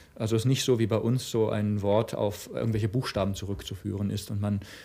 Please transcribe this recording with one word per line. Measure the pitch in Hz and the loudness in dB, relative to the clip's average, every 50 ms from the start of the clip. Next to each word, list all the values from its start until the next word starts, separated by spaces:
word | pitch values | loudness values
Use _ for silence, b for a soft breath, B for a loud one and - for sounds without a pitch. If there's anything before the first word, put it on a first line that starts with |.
| B B B | B B B
Also | - 117 104 113 | -4 0 2 2
es | 110 107 | 2 4
ist | |
nicht | 131 135 135 - | 4 2 2 4
so | 131 123 113 | 2 4 4
wie | 117 | 4
bei | 107 113 | 2 2
uns | 104 110 113 123 131 - - | 2 2 2 0 0 -2 -2
so | - 113 110 110 | 2 2 2 2
ein | 107 107 104 104 104 104 | 2 0 0 0 0 0
Wort | 98 101 101 110 117 - - | 2 4 4 4 2 0 -2
auf | - 107 101 90 - - - 208 | -2 0 -2 -2 -4 -10 -8 -4
irgendwelche | 123 117 113 110 107 110 | -2 0 0 0 0 0
Buchstaben | 107 104 131 127 - - 104 95 98 95 | 0 0 0 -2 0 0 0 0 0 -2
zurückzuführen | - 101 98 98 - - - 104 - - 101 98 98 101 101 | -4 -6 -6 -8 -8 -8 -10 -10 -6 -6 -4 -2 -2 -2 -2
ist | 101 101 - - | -2 -4 -4 -4
und | 107 101 | -4 -2
man, | 104 104 101 98 B B B B | 0 0 -2 -2 B B B B